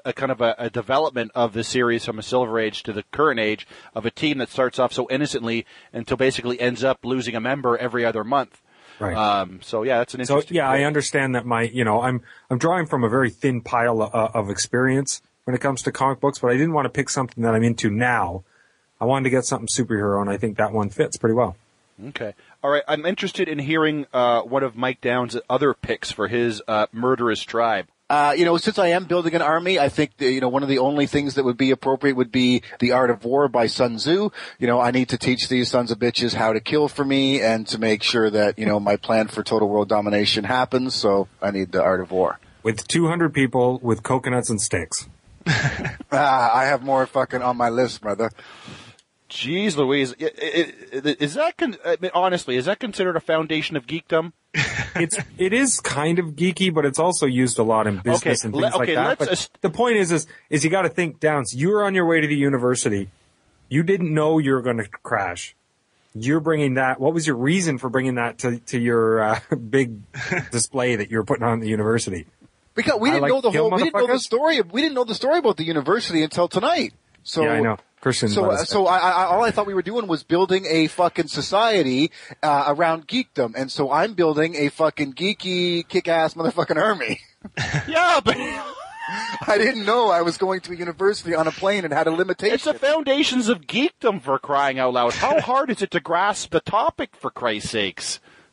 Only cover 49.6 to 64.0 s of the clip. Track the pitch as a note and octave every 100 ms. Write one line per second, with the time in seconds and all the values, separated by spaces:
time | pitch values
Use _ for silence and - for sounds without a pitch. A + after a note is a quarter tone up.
49.6 | G#3+ D3 C3 C#3+ C3 B2 D#3 - D#3 D#3
50.6 | E3 - F#2+ C3+ D3 - C#3+ G3+ E4 -
51.6 | D#4 F#3 E3 E3 F3+ F3 F#3 F3 - B2+
52.6 | D3 G#3 A#3+ - F#3 E3 - D#3+ D#3 D#3
53.6 | - D#3 - D#3+ - E3 E3 - _ D#3
54.6 | C3+ - - F3+ E3 - - - F#3 A#3
55.6 | C4+ - - C3 D#3 F3 E3 C#3+ F3+ F3
56.6 | F#3+ D#3+ C#3+ C3+ E3+ F3 C#3 B2+ B2+ B2
57.6 | A2 A2 G#2+ F#2+ A2+ F3+ D#3+ B2 A2+ C#3
58.6 | G#3 F3+ A#2+ C#3 C3+ - D3 F3+ - _
59.6 | F#3+ G#3 A#3+ A3 F3 D#3+ - - - D3+
60.6 | D#3 F#3+ F3 - E3+ - D#3 D3 A#2 B2
61.6 | E3 G#3 G3+ F#3+ E3+ D#3+ D3+ D3 C#3 C3+
62.6 | B2 B2 B2+ G2+ G2 _ _ _ _ _
63.6 | - C3+ E3+ G3